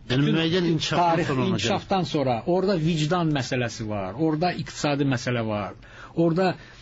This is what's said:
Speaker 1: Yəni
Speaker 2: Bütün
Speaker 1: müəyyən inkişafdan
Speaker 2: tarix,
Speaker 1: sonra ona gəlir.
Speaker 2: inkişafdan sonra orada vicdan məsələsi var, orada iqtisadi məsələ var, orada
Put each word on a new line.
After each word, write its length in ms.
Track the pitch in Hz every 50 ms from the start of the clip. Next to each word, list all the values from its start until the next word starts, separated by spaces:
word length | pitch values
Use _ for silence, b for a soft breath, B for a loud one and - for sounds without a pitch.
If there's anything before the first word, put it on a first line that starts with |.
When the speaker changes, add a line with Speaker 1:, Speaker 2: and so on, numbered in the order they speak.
Speaker 1:
Yəni 260 | - - 120 135 147
Speaker 2:
Bütün 120 | 151 151 160
Speaker 1:
müəyyən 320 | 165 165 165 185 175 165
inkişafdan 400 | 165 151 - - 156 151 175 170
Speaker 2:
tarix, 160 | 165 175 156
Speaker 1:
sonra 80 | 131 139
ona 100 | 131 123
gəlir. 80 | 117 113
Speaker 2:
inkişafdan 560 | 107 98 117 - - - - 196 190 170 -
sonra 300 | - 151 135 131 120 110 -
orada 360 | 175 175 190 185 196 202 165
vicdan 520 | 151 165 175 151 151 151 180 175 170 156
məsələsi 560 | 147 139 123 - 143 127 120 113 - - 113
var, 280 | 107 104 101 95 92 98
orada 360 | 131 160 160 151 151 180 180
iqtisadi 560 | - - 139 - - - - 147 143 139 143
məsələ 380 | 139 131 117 - 127 123 120 113
var, 300 | 110 107 104 98 90 87 - B B B B B B B
orada 420 | 170 170 170 160 180 190 180 151 B B B B B